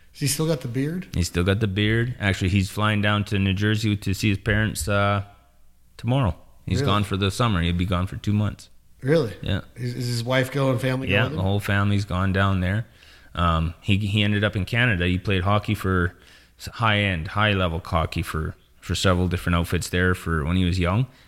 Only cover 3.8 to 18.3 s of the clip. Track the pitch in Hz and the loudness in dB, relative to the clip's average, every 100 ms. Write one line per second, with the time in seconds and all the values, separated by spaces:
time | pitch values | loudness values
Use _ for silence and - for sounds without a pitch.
3.8 | 107 101 98 92 110 98 - 104 110 - | 0 -2 -2 0 0 0 0 0 0 -2
4.8 | 101 101 101 101 98 - _ _ - - | -2 2 2 0 -4 -16 _ _ -20 -20
5.8 | - - 117 135 107 - - - - 120 | -20 -8 -2 2 2 -2 -10 -12 -4 0
6.8 | 139 101 98 95 98 - 120 90 85 87 | 2 0 0 0 0 0 0 2 0 0
7.8 | 90 90 98 113 - 104 101 - - - | 0 0 -2 -4 -2 0 0 -6 -16 -20
8.8 | - - 131 165 113 95 - 95 - - | -20 -8 0 0 0 -6 -6 -6 -6 -10
9.8 | 123 127 120 120 117 131 127 143 135 123 | -8 -6 -4 -4 0 0 0 0 0 0
10.8 | 131 131 113 98 120 151 95 101 - 101 | -2 -2 0 0 0 0 0 0 0 0
11.8 | 101 98 101 90 95 95 98 95 90 104 | 2 0 0 -2 0 2 2 2 0 -2
12.8 | - - - - - - 85 82 82 - | -4 -12 -20 -20 -12 -2 2 2 0 -4
13.8 | - 98 104 107 104 104 104 98 92 120 | -2 0 2 2 2 2 0 -2 -2 0
14.8 | 123 90 87 92 - 95 95 104 - 107 | 2 2 2 0 0 0 2 0 0 -2
15.8 | 92 92 87 - - - - - - - | 0 2 0 -4 -20 -20 -20 -18 -12 -2
16.8 | 113 104 101 87 78 104 107 98 90 82 | 2 2 2 -2 -4 0 2 2 0 -2
17.8 | - 82 78 82 - | -2 -2 0 -2 -4